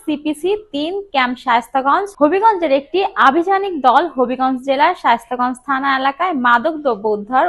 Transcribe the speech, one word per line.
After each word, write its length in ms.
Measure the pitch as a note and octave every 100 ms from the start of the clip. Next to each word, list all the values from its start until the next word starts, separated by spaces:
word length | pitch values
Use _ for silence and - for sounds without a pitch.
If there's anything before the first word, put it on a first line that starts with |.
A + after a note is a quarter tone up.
সিপিসি 480 | - D4 D4+ D4 F4 G#4+ -
তিন 220 | C#4+ D4+ G4+ G4+
ক্যাম্প 240 | C4+ B3 B3+
শায়েস্তাগঞ্জ, 640 | C4 A#3+ - C4+ C4 D#4+ G4+ -
হবিগঞ্জের 540 | D4 F#4+ A4+ F#4+ D#4+ C4+
একটি 200 | C#4 F#4 F#4+ - B3+
আভিযানিক 460 | D4+ E4+ G4 G4+ E4
দল 220 | B3+ B3 E4+
হবিগঞ্জ 440 | C4 B3 B3+ C4 B3+ C4+
জেলার 280 | C4+ D#4+ F4+
শায়েস্তাগঞ্জ 540 | C#4 A#3 - B3 B3 B3 -
থানা 240 | C4 C#4 C4+
এলাকায় 340 | C4+ C#4 F#4 D4 A#3+
মাদক 300 | A#3+ D4 D#4+
দ্রব্য 220 | D4 G#3+ A3 G#3
উদ্ধার 300 | G#3 C4